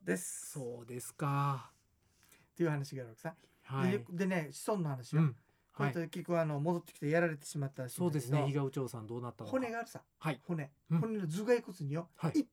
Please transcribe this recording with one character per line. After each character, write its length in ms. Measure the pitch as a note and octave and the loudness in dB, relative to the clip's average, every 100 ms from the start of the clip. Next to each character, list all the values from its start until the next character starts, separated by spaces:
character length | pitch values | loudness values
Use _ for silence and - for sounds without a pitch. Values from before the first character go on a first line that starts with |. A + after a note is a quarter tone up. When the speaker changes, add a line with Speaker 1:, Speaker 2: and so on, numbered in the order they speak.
Speaker 1:
う 40 | F#3 | -2
で 120 | F3+ | -2
す。 320 | - - - | -2 -8 -10
Speaker 2:
そ 320 | D3+ B2 A#2+ | -8 -8 -8
う 40 | A#2 | -8
で 140 | B2 | -8
す 140 | - | -8
か。 580 | - C#3+ C#3 C#3+ C3+ A2 _ _ _ _ _ _ - _ | -4 -2 2 0 -2 -6 _ _ _ _ _ _ -20 _
Speaker 1:
っ 20 | |
て 80 | - | -2
い 40 | E3+ | 0
う 20 | |
話 260 | D3 C#3 | 0 -4
が 80 | C3+ | -8
あ 20 | |
る 40 | A#2+ | -10
わ 60 | |
け 60 | A2+ | -10
さ。 120 | D#3+ E3+ _ _ | -12 -12 _ _
Speaker 2:
は 260 | - C3+ F#3 | -6 2 2
い。 20 | |
Speaker 1:
で、 140 | G3+ A3 | 2 -2
で 160 | F3 F#3+ | -2 0
ね、 220 | F3+ D3 | 0 -2
子 160 | C#3 - | -6 -2
孫 140 | G#3 | 0
の 80 | D#3 | 0
話 260 | C3 A#2+ D3+ | -4 0 4
よ。 60 | |
Speaker 2:
う 20 | |
ん。 120 | D#3 A2+ _ _ _ | 4 2 _ _ _
Speaker 1:
こ 100 | - | -2
う 0 | |
や 60 | C#3+ | 0
っ 20 | |
て 60 | D3 D#3+ | 0 -4
結 160 | F3+ D#3+ | -6 0
局、 120 | E3+ | 2
あ 60 | |
の、 160 | D#3 C#3+ | 2 2
戻 180 | D#3 F3 | 2 0
っ 60 | |
て 80 | - | -2
き 60 | - | -4
て 100 | D3 | 2
や 140 | E3 | 4
ら 60 | E3+ | 4
れ 80 | D3 | 0
て 100 | - | -6
し 100 | D3+ | -4
ま 120 | C#3 | -4
っ 40 | |
た 120 | - | -4
ら 40 | B2+ | -8
し 80 | - | 0
い 60 | |
ん 40 | F3 | 2
だ 60 | |
け 60 | D3+ | 2
ど。 20 | |
Speaker 2:
そ 80 | A2+ | 2
う 40 | |
で 60 | C#3+ | 4
す 40 | |
ね。 40 | C#3 | 4
比 60 | |
嘉 180 | C#3+ C3+ | 2 0
町 180 | C#3+ B2 | 0 -4
さ 120 | B2 | -4
ん 60 | G#2+ | -6
ど 120 | A#2+ | -6
う 40 | |
な 80 | A#2+ | -6
っ 40 | |
た 100 | - | -6
の 60 | A2 | -2
か。 20 | |
Speaker 1:
骨 180 | C4 A#3+ | 0 0
が 80 | A#3 | -4
あ 40 | |
る 60 | A#3 | -6
さ。 140 | - - - | -12 -18 -6
Speaker 2:
は 120 | D#3+ | -2
い。 100 | C3 - | -2 -2
Speaker 1:
骨。 240 | E3 C#3 _ - | -4 -4 _ 0
Speaker 2:
う 60 | E3 | 2
ん。 40 | |
Speaker 1:
骨 180 | A3+ G#3+ | 2 0
の 80 | E3+ | -2
頭 180 | E3+ | 0
蓋 180 | G#3+ A#3+ | 4 4
骨 240 | - - C#3+ | 2 -6 -4
に 80 | |
よ。 160 | D#3 - - | -4 -6 -4
Speaker 2:
は 120 | E3 | 0
い。 120 | D#4 | 2
Speaker 1:
一 80 | - | 0